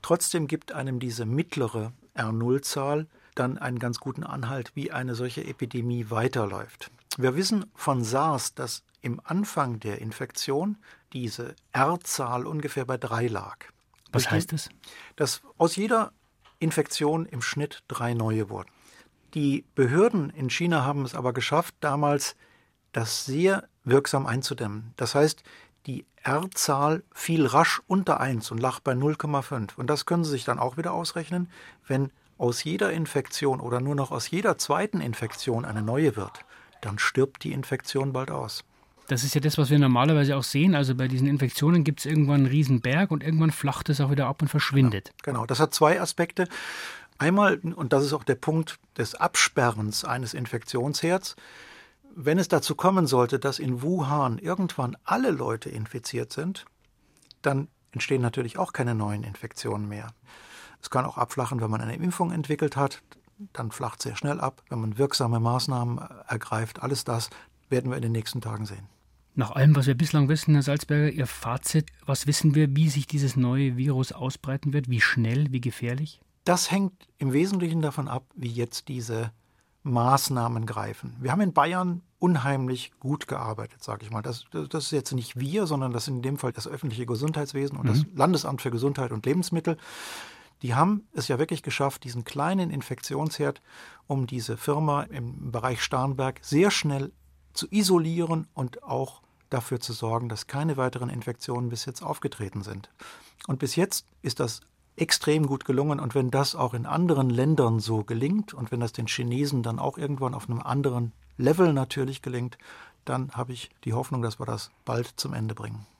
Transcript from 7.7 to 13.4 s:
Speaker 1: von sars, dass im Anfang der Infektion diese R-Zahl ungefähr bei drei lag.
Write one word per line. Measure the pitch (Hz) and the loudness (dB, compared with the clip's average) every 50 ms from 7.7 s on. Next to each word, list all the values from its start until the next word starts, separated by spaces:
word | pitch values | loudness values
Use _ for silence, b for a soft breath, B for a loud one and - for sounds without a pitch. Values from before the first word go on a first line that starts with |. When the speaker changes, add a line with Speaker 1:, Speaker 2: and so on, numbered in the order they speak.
| _ | _
Speaker 1:
von | - - - 139 127 120 | -6 -2 0 0 0 0
sars, | 110 120 135 147 160 151 127 - - _ | 0 0 2 2 2 0 0 -2 -6 _
dass | - 131 117 - - _ _ _ _ | -8 -8 -8 -8 -12 _ _ _ _
im | - 123 117 - _ | -8 -8 -8 -8 _
Anfang | - 160 185 208 185 - 170 143 127 120 107 | -4 -2 -2 -2 -2 -2 -2 -2 -2 -2 -6
der | 104 107 104 - | -6 -6 -6 -6
Infektion | 110 110 113 - 135 - - - - - 139 143 175 208 208 - b b b b b b - | -6 -8 -8 -8 -10 -10 -8 -8 -4 -2 -2 0 0 -2 -4 -6 b b b b b b -8
diese | 127 123 113 - - 117 127 - _ _ _ | -6 -6 -6 -6 -8 -10 -12 -12 _ _ _
R-Zahl | - 123 131 147 175 170 - - - - 135 120 120 123 127 | 0 2 2 2 2 -2 -4 -6 -4 -4 -2 -2 -2 -2 -4
ungefähr | - 156 151 147 143 - 143 127 | -4 -6 -6 -6 -4 -4 -4 -4
bei | 117 131 | -4 -4
drei | 123 - 120 117 113 120 | -4 -4 -4 -2 0 0
lag. | 120 110 95 | 0 -2 -4